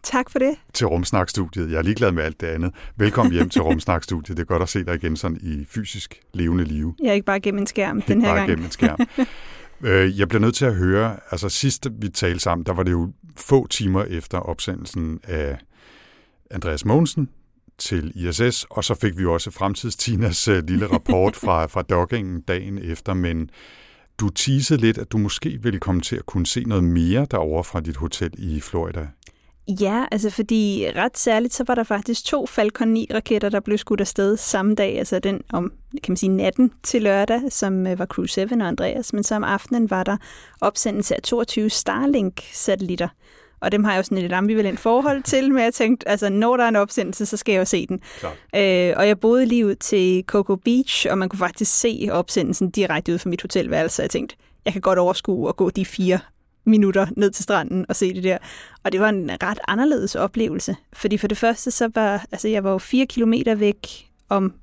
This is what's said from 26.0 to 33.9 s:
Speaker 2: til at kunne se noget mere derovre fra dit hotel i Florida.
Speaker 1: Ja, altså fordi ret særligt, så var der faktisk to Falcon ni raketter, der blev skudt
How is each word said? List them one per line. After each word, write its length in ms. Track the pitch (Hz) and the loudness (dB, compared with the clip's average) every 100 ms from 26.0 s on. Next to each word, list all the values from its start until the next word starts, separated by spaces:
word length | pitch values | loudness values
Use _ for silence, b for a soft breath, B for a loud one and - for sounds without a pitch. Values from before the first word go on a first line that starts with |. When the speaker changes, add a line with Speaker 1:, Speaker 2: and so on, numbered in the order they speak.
Speaker 2:
til 160 | - - | 0 -6
at 100 | - | -4
kunne 200 | 98 85 | -2 -2
se 140 | - | -2
noget 200 | 123 101 | 0 2
mere 420 | 85 85 85 110 143 | 2 2 2 2 0
derovre 340 | 101 78 80 | -2 0 -2
fra 160 | 85 87 | -2 -6
dit 160 | 80 71 | -6 -6
hotel 340 | 80 - 85 - | -6 -4 -6 -6
i 220 | 90 76 | -6 -6
Florida. 460 | - 90 85 85 76 - b b b b - 190 | -4 -4 -4 -6 -10 -14 b b b b -8 -2
Speaker 1:
Ja, 240 | 196 220 - | 0 0 -2
altså 180 | 214 208 | -2 -2
fordi 560 | - 214 226 208 196 101 - | -2 0 2 2 0 -2 0
ret 220 | 233 - | -2 0
særligt, 360 | 240 220 240 | 2 2 0
så 100 | - 247 | -4 -2
var 80 | |
der 80 | 240 | 0
faktisk 400 | 226 208 208 233 | 0 -2 -2 -4
to 220 | - 294 262 | -2 -2 -2
Falcon 420 | - 214 - 226 | 0 0 2 2
ni 200 | 226 226 | 2 0
raketter, 340 | 214 - 214 202 | -4 0 0 2
der 120 | 208 | -2
blev 180 | 202 208 | 0 -2
skudt 220 | - | 0